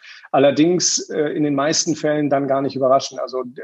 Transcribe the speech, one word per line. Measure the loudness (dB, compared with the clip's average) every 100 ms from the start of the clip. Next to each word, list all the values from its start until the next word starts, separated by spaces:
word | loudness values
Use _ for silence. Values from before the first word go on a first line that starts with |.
| -20 -20 -2
Allerdings, | 4 4 4 2 2 0 -4 -4
äh, | -4 -4
in | -2
den | -2 0
meisten | 0 0 -2 -2
Fällen | -2 0 0
dann | 0 0
gar | 0
nicht | -2 0
überraschend. | 2 2 0 -8
Also, | -8 -8
äh, | -8 -10